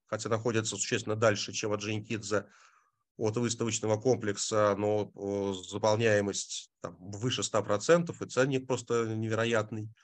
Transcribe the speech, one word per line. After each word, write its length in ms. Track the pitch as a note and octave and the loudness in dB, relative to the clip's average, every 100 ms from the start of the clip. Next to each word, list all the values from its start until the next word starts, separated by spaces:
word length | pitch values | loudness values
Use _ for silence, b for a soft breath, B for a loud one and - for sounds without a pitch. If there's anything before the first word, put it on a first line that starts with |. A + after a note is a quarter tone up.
| - | -8
хотя 240 | G#2+ G#2+ | -6 -2
находится 460 | A2+ B2 A2 A2 G2 | -2 0 0 -2 -4
существенно 380 | - A#2 G#2+ G#2+ | -2 -2 -2 2
дальше, 380 | A2+ G2+ - | 2 2 -2
чем 180 | - G#2+ | -4 -4
Орджоникидзе 720 | G#2 G#2 G#2+ A2 A2 - G#2 - b b b b b _ - | -4 -4 -4 -4 -6 -2 -2 -2 b b b b b _ -4
от 180 | A2 A#2 | -2 0
выставочного 640 | A#2 A#2 A#2 A2 A2 G#2+ | -2 -2 -2 -2 0 2
комплекса, 720 | B2+ A#2 G#2+ G2 - A2 G#2 G2 | 2 2 0 -4 0 2 4 4
но, 340 | G#2 G#2+ G2 | 2 0 -2
э, 400 | - G2 G2+ G2 F#2 F#2 | -6 -4 -2 -2 -4 -6
заполняемость 1000 | G2+ A2 G#2+ A#2 G#2 G2+ F#2 - - - _ | -2 2 4 4 4 2 -2 -6 -10 -12 _
там 140 | F2+ F2 | -14 -12
выше 460 | F#2 G2+ C3 C#3 | -12 -4 -2 -2
ста 180 | - A2 | 0 0
процентов, 600 | G#2 G#2 - E3+ E3+ - | 0 0 6 4 4 -6
и 80 | - | -2
ценник 360 | B2 C3+ C3 C3 | 0 2 0 -2
просто 480 | A#2+ - A#2 A2+ | -4 0 0 0
невероятный. 760 | A2 A2 A2 A#2 A2+ G#2+ A2 G#2+ - | -2 -2 0 2 0 0 -6 -10 -14